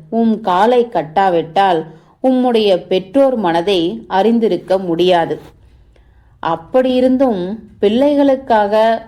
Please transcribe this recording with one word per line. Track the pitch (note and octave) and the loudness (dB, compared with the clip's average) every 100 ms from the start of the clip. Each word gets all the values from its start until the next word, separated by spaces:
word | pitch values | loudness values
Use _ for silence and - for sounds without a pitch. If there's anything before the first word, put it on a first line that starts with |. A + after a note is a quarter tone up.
| - | -8
உம் | A3+ A3+ G#3+ | -2 0 -2
காலை | F#3+ F3+ A3 B3 A#3+ | -2 0 2 2 0
கட்டாவிட்டால் | E3+ D#3 G3+ G3 E3+ D#3+ G3 G3 E3 D#3+ - _ _ | -4 -4 0 0 0 -2 0 0 0 -4 -16 _ _
உம்முடைய | C4 B3+ B3 A3+ G#3 F3 - | -2 0 0 0 2 0 0
பெற்றோர் | F#3 F#3+ C#4 C4+ B3 | -4 -2 0 2 0
மனதை | F3+ E3+ F3 F#3+ E3 A3+ - | -2 -2 0 -2 -2 -6 -4
அறிந்திருக்க | F#3+ G#3+ A#3 G#3+ F3+ - F#3+ | 0 2 2 0 -2 -2 -2
முடியாது. | F#3 E3 F3+ F3 D#3+ D#3 - _ _ _ _ _ _ _ _ _ | -2 0 2 2 0 -6 -12 _ _ _ _ _ _ _ _ _
அப்படியிருந்தும் | D#3+ E3 - C4 B3+ B3+ C4 B3+ C4 G3 F3+ A3 - - | -6 -6 -2 -2 0 2 2 2 0 -2 -6 -10 -16 -4
பிள்ளைகளுக்காக | G#3 A3+ C#4+ C#4+ C#4 C4 C4+ A3 G3+ G#3+ A3+ A3+ | -2 2 2 2 2 0 0 0 2 2 2 0